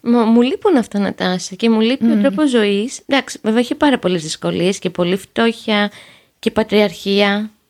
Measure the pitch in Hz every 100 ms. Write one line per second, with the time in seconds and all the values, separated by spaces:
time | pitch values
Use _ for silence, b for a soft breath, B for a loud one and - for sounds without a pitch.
0 | 240 240 226 233 247 370 415 294 - 202
1 | 196 - 185 180 - 185 226 220 226 262
2 | 226 220 277 294 302 240 208 202 240 -
3 | - 277 254 - 214 220 240 294 294 254
4 | 180 180 156 - 170 175 175 196 180 175
5 | 175 190 - - 233 226 - 208 208 B
6 | B B B _ 220 214 220 208 208 -
7 | 196 196 202 202 214 _